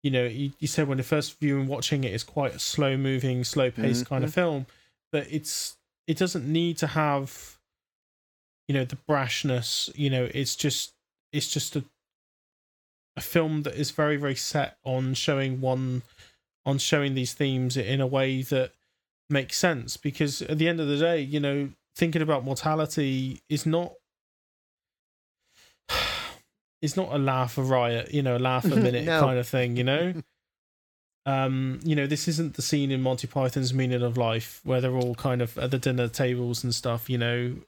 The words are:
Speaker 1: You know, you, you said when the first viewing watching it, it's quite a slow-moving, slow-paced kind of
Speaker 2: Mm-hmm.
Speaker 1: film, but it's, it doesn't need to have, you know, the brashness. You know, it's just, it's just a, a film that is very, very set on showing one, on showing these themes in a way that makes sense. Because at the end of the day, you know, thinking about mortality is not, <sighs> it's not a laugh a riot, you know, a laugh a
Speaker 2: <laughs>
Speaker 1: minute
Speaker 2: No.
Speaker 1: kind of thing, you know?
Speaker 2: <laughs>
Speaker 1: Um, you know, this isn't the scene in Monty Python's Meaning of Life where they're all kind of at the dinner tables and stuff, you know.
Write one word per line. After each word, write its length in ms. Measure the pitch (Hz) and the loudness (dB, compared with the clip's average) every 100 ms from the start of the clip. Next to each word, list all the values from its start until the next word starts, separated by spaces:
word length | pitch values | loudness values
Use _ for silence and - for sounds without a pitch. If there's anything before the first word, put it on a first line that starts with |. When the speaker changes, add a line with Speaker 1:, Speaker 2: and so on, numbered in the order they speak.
Speaker 1:
You 80 | 143 | 2
know, 120 | 131 123 | 2 2
you, 260 | 113 139 - | -2 -6 -4
you 80 | 151 | -2
said 180 | - 143 | 0 2
when 120 | 131 | 0
the 60 | |
first 360 | 123 156 147 - | 2 0 0 -2
viewing 260 | 147 139 135 | 0 2 0
watching 380 | 135 - 147 | -2 -2 0
it, 100 | 127 | 0
it's 100 | 107 | -4
quite 300 | - - 135 | -4 -2 -2
a 40 | - | -2
slow-moving, 800 | - - 139 135 135 131 131 123 | -4 0 2 2 0 0 0 0
slow-paced 600 | 123 - 127 - 113 120 127 | 0 2 2 2 0 0 0
kind 160 | 135 | -2
of 80 | 151 | 0
Speaker 2:
Mm-hmm. 40 | 170 | 0
Speaker 1:
film, 260 | 175 143 131 _ _ _ _ | 0 -2 -6 _ _ _ _
but 140 | 151 139 | -4 -2
it's, 460 | 151 151 - - - _ _ - | -6 -4 -6 -8 -12 _ _ -4
it 100 | 151 | 0
doesn't 280 | 185 180 131 | 0 0 0
need 300 | 165 170 160 | 0 0 0
to 100 | 156 | 0
have, 720 | 160 151 143 135 - - - _ _ _ _ _ _ _ _ _ _ - | 0 2 0 -2 -12 -20 -20 _ _ _ _ _ _ _ _ _ _ -2
you 80 | |
know, 100 | 139 | 0
the 140 | 127 135 - | 0 -6 0
brashness. 800 | 143 127 - 143 123 117 - - - | 0 0 -2 0 0 0 -4 -4 -2
You 140 | 143 | 0
know, 180 | 131 123 | 2 0
it's 220 | - 135 - | -2 -4 -2
just, 360 | 151 - - _ _ _ _ | -2 -2 -6 _ _ _ _
it's 140 | 147 - | -6 -2
just 280 | 151 - 151 | -4 -4 -6
a, 80 | 131 _ _ _ _ _ _ _ _ _ _ _ _ - | -8 _ _ _ _ _ _ _ _ _ _ _ _ -12
a 40 | |
film 420 | - 170 156 156 | 0 2 2 -2
that 140 | 147 120 | -4 -4
is 160 | 143 | -4
very, 240 | - 151 147 | 0 0 2
very 180 | 143 | 0
set 420 | 131 - 151 135 - | -2 -2 -2 -2 -6
on 300 | 135 131 131 | -4 -2 -2
showing 460 | 135 - 139 135 131 | -2 0 0 0 -2
one, 420 | 131 131 131 127 - - - _ _ _ - | -2 0 -2 -4 -6 -20 -20 _ _ _ -2
on 120 | 139 | 0
showing 360 | - 156 143 | 2 2 2
these 200 | 135 123 | 0 -2
themes 420 | - 139 131 127 127 | 0 0 2 0 0
in 240 | 101 135 | 0 0
a 60 | 131 | 2
way 360 | 135 135 131 | 2 2 0
that 300 | 131 135 123 _ _ _ _ _ _ | 0 0 0 _ _ _ _ _ _
makes 260 | 143 127 - | 0 0 0
sense. 380 | 180 139 117 - | 0 0 -6 -6
Because 460 | 151 - 147 131 | -6 -2 -2 -2
at 160 | - 151 | -4 2
the 80 | 160 | 2
end 120 | 170 | 2
of 80 | 147 | 0
the 100 | 143 | 2
day, 220 | 165 165 | 4 2
you 180 | 135 147 | 0 0
know, 320 | 143 143 139 - _ | 0 0 -4 -8 _
thinking 260 | - 170 160 | 0 2 2
about 240 | 156 143 | 2 0
mortality 960 | 131 135 156 156 151 - 139 131 131 131 _ | 0 -2 0 0 0 0 0 0 -2 -8 _
is 160 | 147 | -2
not, 280 | 156 165 175 - _ _ _ _ _ _ _ _ _ _ _ _ _ _ _ _ - _ - | 0 0 -2 -10 _ _ _ _ _ _ _ _ _ _ _ _ _ _ _ _ -20 _ -4
<sighs> 40 | - - - - - _ _ _ _ | -2 0 -4 -10 -14 _ _ _ _
it's 140 | 156 190 | -2 -2
not 120 | 180 | 0
a 60 | 143 | 2
laugh 400 | 135 131 123 - | 2 2 0 0
a 40 | |
riot, 500 | 131 127 120 117 - | 2 4 4 0 0
you 100 | 147 | 0
know, 140 | 135 120 | 2 2
a 20 | |
laugh 260 | 127 127 | 2 2
a 40 | 175 | 4
Speaker 2:
<laughs> 80 | 185 | 4
Speaker 1:
minute 280 | 123 123 | 4 2
Speaker 2:
No. 160 | 165 160 | 2 4
Speaker 1:
kind 180 | 143 127 | 4 4
of 80 | 120 | 0
thing, 280 | 131 123 120 | 0 0 0
you 80 | |
know? 300 | 127 143 175 170 | 2 2 0 -4
Speaker 2:
<laughs> 40 | - _ _ _ _ _ _ _ _ _ 139 | -12 _ _ _ _ _ _ _ _ _ -2
Speaker 1:
Um, 520 | 135 131 131 131 131 | 0 2 0 -2 -2
you 140 | 165 151 | 0 2
know, 100 | 139 | 2
this 220 | 151 - | 0 0
isn't 260 | 156 165 | -2 -2
the 80 | - | -4
scene 300 | 127 147 139 | 0 0 2
in 100 | 135 | 2
Monty 240 | 127 127 113 | 0 0 -2
Python's 480 | 143 131 135 127 | 0 0 0 0
Meaning 260 | 131 127 123 | 0 2 2
of 120 | 120 120 | 0 2
Life 440 | 117 113 113 - | 2 0 -4 -10
where 180 | - 127 | -2 0
they're 140 | 127 | 2
all 220 | 127 123 120 | 2 0 0
kind 260 | 139 123 | 0 0
of 160 | 117 - | -2 -2
at 140 | 127 | -2
the 60 | 135 | 0
dinner 280 | 135 127 120 | 0 0 -2
tables 560 | - 131 123 120 120 | 0 0 0 -2 -2
and 100 | 123 | -2
stuff, 380 | 120 127 117 117 | -2 -2 -4 -2
you 80 | 127 | -2
know. 380 | 117 120 123 127 | 0 0 -2 -6